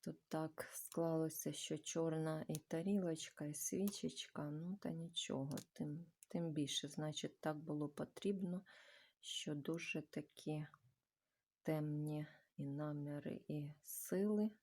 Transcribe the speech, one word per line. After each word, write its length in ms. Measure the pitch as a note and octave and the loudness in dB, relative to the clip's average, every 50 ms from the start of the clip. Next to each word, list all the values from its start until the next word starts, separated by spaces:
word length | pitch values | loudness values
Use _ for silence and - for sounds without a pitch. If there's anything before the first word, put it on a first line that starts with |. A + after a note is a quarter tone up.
Тут 160 | - - D#3 - _ _ | -4 -6 -6 -6 _ _
так 420 | - D#3+ D#3+ D#3 D#3 - - - - | 0 0 0 0 -2 -6 -10 -8 -6
склалося, 800 | - - - - - E3 E3 D#3+ D#3+ D#3+ D#3+ D#3 - - D3+ D3 | -8 -8 -4 0 2 4 6 6 6 4 4 2 0 -2 -2 -2
що 240 | - - - D#3 D3+ | -2 -2 -2 -2 -2
чорна 680 | - - - E3+ E3 E3 D#3+ D#3+ D#3+ D#3+ D#3 D#3 D#3+ - | -2 0 2 4 4 4 4 4 2 2 2 0 0 0
і 80 | D#3+ | 0
тарілочка, 920 | D3+ - _ - E3 E3 G3 G3+ G3+ F#3 E3+ D#3+ D#3+ - - - - D3+ | -2 0 _ -2 0 2 4 4 4 4 2 0 0 -4 -8 -6 -6 -4
і 80 | D3 D3+ | -4 -4
свічечка, 960 | - - - - F#3 G3 G3+ G3 - - D#3+ - - - - _ - D3+ D3 | -2 -2 -2 0 2 2 2 0 0 -4 -4 -4 -4 -10 -6 _ -4 -4 -2
ну 260 | D3 D3+ E3 F3 F#3+ G3+ | -2 -4 -2 -4 -4 -2
та 80 | - - | -2 -4
нічого, 680 | D#3+ E3 E3 E3 E3 - - - - C3+ C3+ C#3 D3+ D#3 - _ _ | -2 -2 -4 -4 -4 -4 -2 -2 0 0 0 0 -2 -4 -6 _ _
тим, 320 | - - D3+ D3 D#3+ E3+ - _ _ - _ | -4 -4 -2 -2 -4 -6 -10 _ _ -20 _
тим 240 | - F3 E3+ E3 | -2 0 0 0
більше, 360 | D3+ D3+ D3 C3+ - - - C#3+ | 2 0 0 2 0 -2 -2 -2
значить, 540 | - - D#3 D#3 D3+ - - - - _ | -2 -2 -2 0 0 -2 -4 -4 -6 _
так 160 | - D#3+ D#3 D3+ | -2 0 0 0
було 320 | D3+ D#3 D3+ D3+ D3 D3 | -2 -2 0 0 0 -2
потрібно, 720 | - - - - _ - - F#3+ G3+ F#3+ F#3 F3 F3+ F#3 - - - - - - - - - - _ _ | 0 -4 -4 -4 _ -2 0 0 2 2 2 0 -2 -2 -4 -8 -20 -20 -20 -20 -20 -20 -20 -20 _ _
що 340 | - - - - - - D3+ | -10 -6 -6 -4 -2 -2 -2
дуже 460 | D3 C3+ - D#3+ E3 E3 - - D#3+ | -2 0 0 0 0 0 -2 -2 -2
такі 680 | D3+ - - D3+ D3 - - - - D3+ D3+ D3+ D#3 D3 - - _ - _ _ _ _ _ _ _ _ _ _ _ _ _ _ _ | -4 -4 -6 -6 -6 -6 -12 -8 -2 0 0 0 0 -4 -8 -18 _ -20 _ _ _ _ _ _ _ _ _ _ _ _ _ _ _
темні 640 | - D#3+ D#3 D3+ D3+ D3+ D3 D3+ D3+ D3+ D3+ D3+ - - - - _ _ - | 2 4 4 4 2 2 2 2 2 0 0 -2 -4 -8 -20 -20 _ _ -4
і 60 | D3 | -2
наміри, 760 | C#3 C#3+ C#3+ D3+ D3+ D3 D3 C#3+ D3 D3 D3 D3 D3 - - - _ | -2 0 0 0 0 0 -2 -2 -2 -4 -2 -2 -4 -4 -4 -4 _
і 240 | D3+ D3+ D3 C#3+ D3+ - _ | -2 -2 0 -2 -6 -10 _
сили 680 | - - - - - - F#3 G3 G#3 G#3+ G#3 G#3+ A3 - - | -10 -8 -8 -2 0 2 4 4 6 6 6 4 4 2 -2